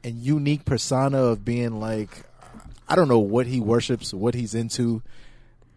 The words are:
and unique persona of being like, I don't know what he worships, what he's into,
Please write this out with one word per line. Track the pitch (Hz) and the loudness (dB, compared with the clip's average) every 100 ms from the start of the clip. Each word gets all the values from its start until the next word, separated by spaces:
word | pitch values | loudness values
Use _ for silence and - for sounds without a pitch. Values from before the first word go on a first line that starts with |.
and | 120 117 | -10 -6
unique | 123 151 143 147 - | 0 0 2 0 0
persona | 123 - 131 139 135 | -2 0 0 2 4
of | 123 107 101 | 2 2 -2
being | 120 120 110 | -2 -2 -4
like, | 110 110 101 - - - - - - - - | -4 -4 -6 -10 -20 -20 -20 -20 -20 -16 0
I | 160 | 2
don't | 151 | 6
know | 117 | 6
what | 101 117 123 | 4 0 0
he | 127 | 0
worships, | 107 117 - 120 - | 2 2 2 -4 -4
what | 95 117 123 | -4 -2 -2
he's | 113 110 | -4 -4
into, | 117 - 120 110 - - - - - _ - | -4 -2 -2 -2 -6 -16 -18 -20 -20 _ -20